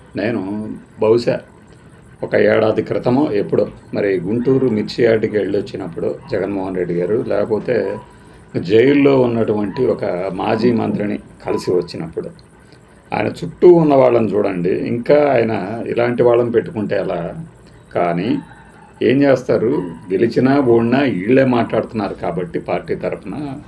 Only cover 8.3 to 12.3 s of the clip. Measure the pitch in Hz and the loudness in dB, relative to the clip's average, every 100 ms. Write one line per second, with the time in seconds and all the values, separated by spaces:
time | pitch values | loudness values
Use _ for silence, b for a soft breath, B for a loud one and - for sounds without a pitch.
8.3 | B - 131 82 110 127 143 139 135 123 | B -10 -8 2 4 6 6 4 4 2
9.3 | 117 110 107 104 90 120 95 104 90 95 | 0 0 -2 -2 -2 -2 0 -2 -4 -6
10.3 | 92 101 110 120 113 107 - 104 107 - | -4 -2 2 2 2 0 -2 -4 -6 -10
11.3 | - - 98 - 90 85 98 82 - - | -12 -6 -4 0 -2 -2 -8 -10 -10 -10